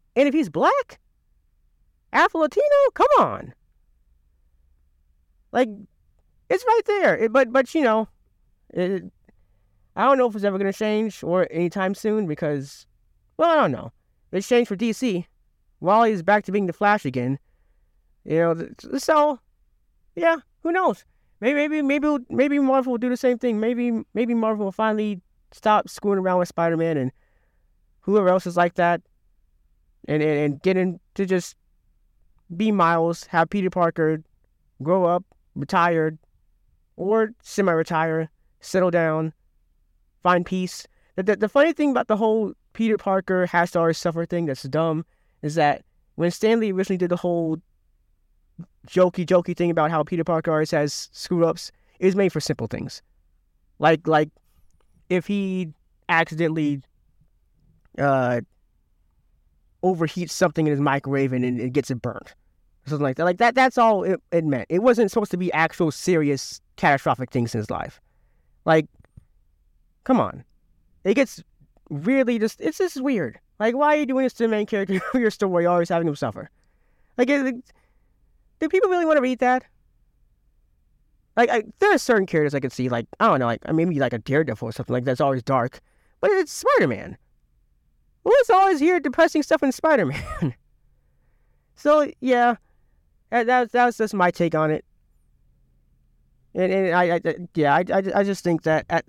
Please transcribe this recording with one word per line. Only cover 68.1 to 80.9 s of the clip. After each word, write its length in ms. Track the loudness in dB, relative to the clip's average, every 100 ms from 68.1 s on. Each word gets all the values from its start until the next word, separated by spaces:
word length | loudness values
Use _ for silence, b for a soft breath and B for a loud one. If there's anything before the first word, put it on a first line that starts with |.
| _ _ _ _ _
Like, 220 | 2 2 0 -10 _ -20 _ _ _ _ _ _ _ _
come 160 | 0 0
on. 240 | 0 -6 -20 _ _ _ _ _
It 100 | 0
gets 300 | 0 0 -4 -20 _ _ _ -12
really 480 | -6 0 2 2 0
just, 200 | -2 -4
it's 180 | -6 -2
just 220 | -4 -4
weird. 380 | -4 -2 -4 -10 _ -4
Like, 160 | -2 0
why 200 | 2 2
are 40 |
you 60 | 0
doing 180 | -2
this 80 | -2
to 100 | -2
the 40 | -2
main 180 | 0 -2
character 340 | -4 -2 -4 -2
<laughs> 80 |
of 60 | 0
your 100 | 0
story, 360 | 0 0 2 2
always 220 | 2 0
having 200 | 0 -2
him 80 | -2
suffer? 340 | -6 -8 -16 _ _ _ _ _ _ -2
Like, 120 | 0
it, 180 | 2 -2
it, 260 | -6 -14 _ _ _ _ _ _ _ _ _
do 80 | -2
people 200 | 2 2
really 160 | 2
wanna 160 | 2 2
read 200 | 2 0
that? 240 | 0 0 -4 _ _ _ _ _ _ _ _ _ _ _ _